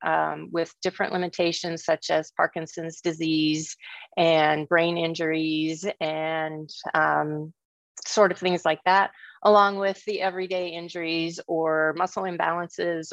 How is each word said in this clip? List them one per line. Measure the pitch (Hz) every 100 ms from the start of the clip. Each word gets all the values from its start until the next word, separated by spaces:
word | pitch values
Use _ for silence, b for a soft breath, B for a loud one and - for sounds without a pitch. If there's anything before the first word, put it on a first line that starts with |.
| 165
um, | 160 156 151 160
with | 170 165 -
different | 185 - 202
limitations, | 185 180 - 170 170 175 165
such | - 160 -
as | 156 156 -
Parkinson's | 165 170 160 - 165 165
disease | 175 160 160 156 156 156 160 - B B B -
and | 165 160 151 151 147
brain | 170 170 170
injuries | 165 165 160 160 160 156 156 160 196 -
and, | 156 156 160 160 156 156 156 - -
um, | 160 156 151 151 151 156 - _ _ _ - -
sort | - 196
of | 175
things | 180 175
like | 165 156
that, | 180 190 196 B B B
along | 214 208 202 196
with | 196 190
the | - 202
everyday | 190 185 185 185 180
injuries | 170 170 175 165 165 165 170 -
or | 165 160 156 156 156
muscle | 180 -
imbalances | 190 170 165 170 170 - 175 165 160